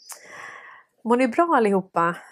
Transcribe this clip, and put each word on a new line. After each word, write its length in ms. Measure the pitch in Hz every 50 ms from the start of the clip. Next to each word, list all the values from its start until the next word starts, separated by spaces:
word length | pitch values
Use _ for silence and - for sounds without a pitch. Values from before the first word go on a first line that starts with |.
| _ - - - - - - - - - - - - - - - _ _ _ _ -
Mår 140 | 220 240
ni 100 | 247 262
bra 280 | 247 226 - 339 339 320
allihopa? 640 | 254 226 202 196 190 190 - - 170 170 170 170 - - -